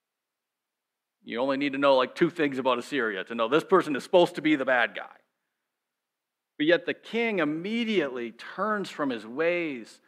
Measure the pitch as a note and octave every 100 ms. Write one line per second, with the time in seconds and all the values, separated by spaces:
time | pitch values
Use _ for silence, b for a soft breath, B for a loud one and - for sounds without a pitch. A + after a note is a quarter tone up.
0 | _ _ _ _ _ _ _ _ _ _
1 | _ _ - A2+ C3+ C3+ C#3+ C#3 C#3+ C3+
2 | B2+ - F3 - D3 C3 C3 A#2+ A#2+ D3
3 | A2+ F#2+ F#2 A#2 A2+ D3 E3 F#3 D3+ B2+
4 | - F#3 F3 - D3+ D3+ C3 B2+ A2+ F#2+
5 | - - _ _ _ _ _ _ _ _
6 | _ _ _ _ _ - D3+ E3+ E3+ C#3
7 | - A3 A#3 G3+ D3+ D#3 F#3 A3+ A3+ G3+
8 | C#3+ B2+ A#2+ G#2+ - - G#3 G#3+ F#3+ -
9 | C#3+ A#2 A2 B2 E3 F3 E3 B2+ G#2 -